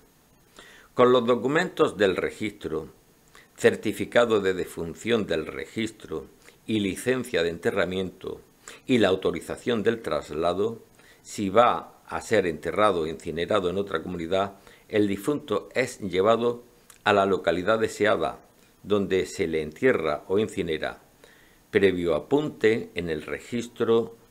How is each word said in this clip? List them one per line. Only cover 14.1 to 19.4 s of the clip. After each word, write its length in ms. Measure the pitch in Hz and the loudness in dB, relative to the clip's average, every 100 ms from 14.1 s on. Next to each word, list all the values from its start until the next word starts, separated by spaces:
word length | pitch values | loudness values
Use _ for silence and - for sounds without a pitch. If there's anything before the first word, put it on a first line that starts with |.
| 90 82 95 98 - - - - | -8 -2 -2 -2 -6 -20 -20 -4
el 180 | 110 104 | 0 2
difunto 600 | 98 - 147 - 104 - | 0 -2 -4 -2 -4 -2
es 260 | - 127 - | -2 -2 -4
llevado 640 | 101 87 101 113 120 120 - _ - - | -4 0 2 2 0 -4 -10 _ -20 -4
a 100 | - | 2
la 120 | 101 98 | 4 4
localidad 540 | 92 - 85 90 113 | 2 2 0 2 2
deseada, 600 | 110 - 101 101 73 58 - _ _ _ | 0 0 0 2 -2 -6 -16 _ _ _
donde 420 | 95 101 92 92 - | -2 0 2 0 0
se 220 | - | -2